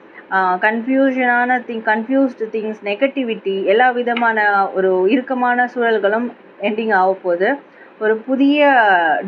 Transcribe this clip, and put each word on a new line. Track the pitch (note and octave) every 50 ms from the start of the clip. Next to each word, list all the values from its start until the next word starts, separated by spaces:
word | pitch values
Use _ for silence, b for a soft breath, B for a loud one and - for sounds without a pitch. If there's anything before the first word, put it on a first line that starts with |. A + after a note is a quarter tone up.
| - - B B B B
ஆ, | F#3 F#3+ F#3+ F#3 F3+ F#3
கன்ஃபியூஷனான | G#3+ G#3+ A3+ A#3 A3+ C4 C4 C4+ C4+ C4+ B3+ C4 B3+ B3 A#3+ A#3+ B3 B3 B3+ B3
திங், | A#3+ - A#3 A3+ A3
கன்ஃபியூஸ்டு | A3 G#3+ A3+ A3 A#3 C4 C4+ C#4 B3 B3 - A3 A3
திங்ஸ், | A3 A3 G#3 A3 G#3+ G#3+ G3+
நெகட்டிவிட்டி, | G3+ G#3 G#3 C4+ C4+ C4+ C#4 B3+ A3+ A3 G3 - G3 F#3+ G3 F#3
எல்லா | F#3 G3+ A#3 B3+ B3+
விதமான | A#3+ A#3+ B3 A#3+ A#3+ A#3 A#3+ A3+ A3 G#3+ G#3 G#3 G3+ G3 G3 F3+
ஒரு | - F#3+ F#3+ F#3+ F#3 F#3 F#3 G3
இறுக்கமான | B3 C4+ B3+ C4 C4 B3 B3 B3 B3 B3 B3 A#3+ B3+
சூழல்களும் | B3+ A#3 A#3 A3 G#3+ G3 G3 G#3+ A#3 A#3+ A#3+ - - - - - -
எண்டிங் | G3+ G#3 G#3+ A3 A3+ A3 G#3
ஆக | F#3 F#3 F#3+ F#3+
போகுது. | F#3+ G3 F3+ E3+ F3 F#3+ A#3 C#4+ C#4+ - B B B B B B B
ஒரு | A3 G#3+ A3 A3
புதிய | A3 C4 C4+ C4 C#4 C#4 C#4+ D4 D4 C#4+ C4+ B3 A3 G3+ F#3+ F3 E3+ D#3+ D3 - -